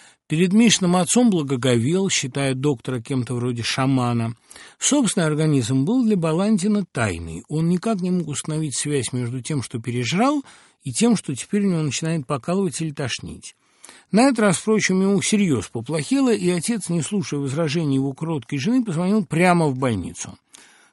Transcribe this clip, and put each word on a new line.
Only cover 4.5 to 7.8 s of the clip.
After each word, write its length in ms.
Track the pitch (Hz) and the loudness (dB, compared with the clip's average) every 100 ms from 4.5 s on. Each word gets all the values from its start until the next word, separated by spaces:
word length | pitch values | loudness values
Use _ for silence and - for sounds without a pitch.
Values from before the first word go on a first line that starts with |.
| - - - | -20 -20 -6
Собственный 480 | - 285 226 - 156 | 0 2 2 0 0
организм 600 | 151 156 143 113 135 143 | 2 2 2 2 0 2
был 200 | 254 226 | 2 2
для 100 | 208 | 2
Баландина 720 | 165 160 202 214 196 208 185 | 0 0 2 2 2 0 -2
тайной. 580 | - 110 85 82 82 - | -2 -2 -2 -8 -10 -6
Он 180 | 151 165 | -2 0
никак 320 | 180 | 0